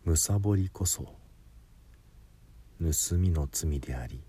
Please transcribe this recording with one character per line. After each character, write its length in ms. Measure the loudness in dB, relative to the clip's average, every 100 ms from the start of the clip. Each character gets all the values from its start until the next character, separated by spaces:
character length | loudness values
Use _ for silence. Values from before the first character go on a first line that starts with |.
| 2
む 100 | 0
さ 220 | 2 2
ぼ 180 | 2 2
り 140 | 0
こ 160 | -2 -2
そ、 200 | -2 -8 -16 -20 -20 -20 -20 -20 -20 -20 -20 -20 -20 -20 -20 -20 -20 -20 -4
盗 380 | 0 0 0 2
み 140 | 4
の 160 | 2 0
罪 280 | -2 -2 -2
で 160 | -4 -8
あ 100 | -8
り 160 | -12